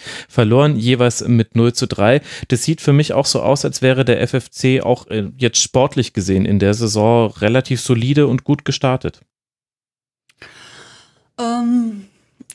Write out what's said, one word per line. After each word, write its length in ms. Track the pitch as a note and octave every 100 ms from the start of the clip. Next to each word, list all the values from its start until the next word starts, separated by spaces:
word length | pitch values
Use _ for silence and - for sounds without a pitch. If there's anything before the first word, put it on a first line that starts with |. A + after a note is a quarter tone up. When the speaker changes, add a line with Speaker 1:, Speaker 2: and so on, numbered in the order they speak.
| - - -
Speaker 1:
verloren, 460 | - A2 B2 D3 C3
jeweils 520 | A#2 B2+ B2 - A2+
mit 280 | A#2 A2 A#2
null 180 | A#2+
zu 120 | - B2
drei. 360 | - G#2 C#3+ - - -
Das 140 | A#2+
sieht 180 | - D#3+
für 140 | -
mich 180 | C#3 D3+
auch 140 | G#2+ C#3
so 160 | -
aus, 240 | G#2+ C#3 C3+
als 160 | -
wäre 240 | C3 C3 B2+
der 160 | A#2
F 100 | A#2+
F 180 | C3 -
C 300 | - C3 C3
auch, 280 | - B2 -
äh, 160 | G#2+ G2 C3
jetzt 220 | A#2+ -
sportlich 560 | - C3 C#3 - A#2
gesehen 320 | - F#2 F#2+ G2
in 120 | G2+
der 140 | G2
Saison 580 | G#2 A2+ A2 G#2+ A#2 G#2+
relativ 500 | - G#2 B2+ C3 B2
solide 460 | - A#2 B2 C#3+ C#3+
und 160 | B2+
gut 200 | - C#3+
gestartet. 560 | - - C3+ B2+ - - _ _ _ _ _ _ _ _ _ _ _ _ - - - - - - _ _ _ -
Speaker 2:
Ähm, 680 | A#3 A#3+ A#3+ B3 A3+ G3+ G3 _ _ _ -